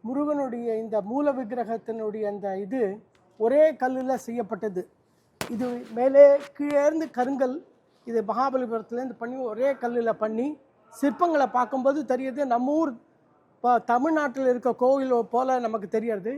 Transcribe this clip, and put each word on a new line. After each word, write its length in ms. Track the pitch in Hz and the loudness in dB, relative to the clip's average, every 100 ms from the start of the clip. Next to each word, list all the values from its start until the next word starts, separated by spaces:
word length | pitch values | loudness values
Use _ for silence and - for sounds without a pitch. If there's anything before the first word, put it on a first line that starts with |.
| 220 | -6
முருகனுடைய 600 | 269 294 285 269 240 233 220 | -4 -2 -2 -4 -4 -4 -4
இந்த 140 | 226 214 196 | -2 -4 -2
மூல 220 | 262 294 262 | -2 0 -2
விக்கிரகத்தினுடைய 840 | 220 247 214 226 226 226 214 214 208 | -6 -6 -6 -6 -8 -8 -6 -4 -6
அந்த 160 | 202 196 190 202 | -4 -6 -6 -6
இது 160 | 262 208 208 _ _ _ _ | -2 -2 -4 _ _ _ _
ஒரே 240 | 220 285 311 285 | 2 4 4 2
கல்லுல 340 | 254 262 254 262 - | -4 -2 -4 -4 -4
செய்யப்பட்டது. 560 | 233 208 214 220 180 - _ _ _ _ _ - 226 | -8 -6 -6 -6 -6 -10 _ _ _ _ _ -8 -4
இது 120 | 247 240 262 226 | -4 -6 -8 0
மேலே 260 | 262 277 285 277 277 - | 4 10 10 10 0 -6
கீழே 240 | 294 294 285 | 0 2 2
இருந்து 200 | 320 311 240 | 0 -4 -2
கருங்கல், 380 | 247 269 254 294 - _ _ _ - | -2 0 -2 -2 -12 _ _ _ -4
இது 100 | 233 208 | -4 -2
மகாபலிபுரத்துலேருந்து 880 | 220 269 262 247 226 - 240 262 - | 0 0 0 -2 -6 -6 -8 -8 -8
பண்ணி 160 | 233 262 247 | -10 -6 -6
ஒரே 180 | 214 269 269 | -2 -2 -2
கல்லுல 300 | 240 240 226 - | -2 0 -2 -2
பண்ணி 240 | 214 220 277 302 _ _ _ - | -4 -2 -4 -6 _ _ _ -2
சிற்பங்களை 480 | 277 - 349 311 254 247 | -2 0 0 2 2 0
பார்க்கும்போது 420 | 247 269 254 285 247 | -2 0 0 0 -2
தெரியுது, 300 | 254 262 247 277 | -4 -4 -4 0
நம்ம 240 | 240 254 302 | 0 2 0
ஊர் 120 | 320 233 _ _ _ _ _ _ | 0 -4 _ _ _ _ _ _
ப-, 180 | 240 240 240 | 2 2 2
தமிழ்நாட்டில் 580 | 240 302 311 285 269 262 | 0 2 0 -2 0 0
இருக்க 180 | 247 247 233 | 2 -2 2
கோவில் 300 | 247 269 262 240 220 | 2 2 2 0 0
போல 260 | 233 262 254 233 | -2 0 0 -2
நமக்கு 220 | 220 190 220 | -6 -4 -4
தெரியுது. 360 | 233 208 196 | -2 -4 -6